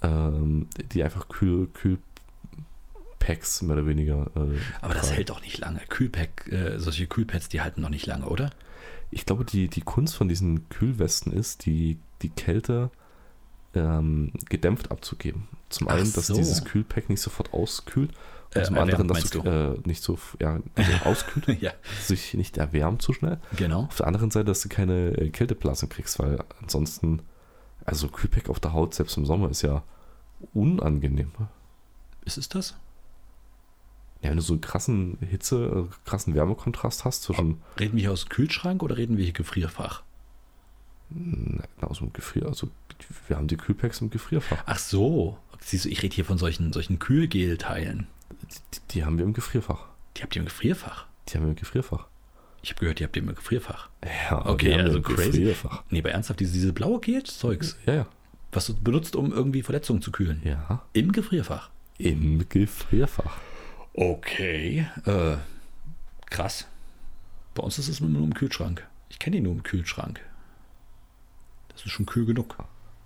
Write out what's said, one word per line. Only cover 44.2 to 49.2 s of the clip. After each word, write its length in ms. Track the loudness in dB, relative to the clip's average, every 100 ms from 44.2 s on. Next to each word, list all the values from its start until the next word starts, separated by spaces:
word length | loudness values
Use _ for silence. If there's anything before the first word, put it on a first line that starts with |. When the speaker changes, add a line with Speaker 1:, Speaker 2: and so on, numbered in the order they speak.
| -2 0 2 0 0
Speaker 2:
Ach 120 | -2
so. 600 | 0 4 4 4 2 -2 -12 -16
Siehst 240 | -4 -2
du, 40 | -2
ich 140 | -2
rede 120 | 0
hier 100 | 0
von 140 | 2 2
solchen, 340 | 2 2 0
solchen 260 | 0 0 0
Kühlgelteilen. 1080 | 4 4 4 4 2 0 -2 -4 -2 -4 -6 -12 -18 -16 -16 -16 -14
Speaker 1:
Die, 40 | -14 -6
die 140 | -2
haben 140 | 0
wir 60 | 2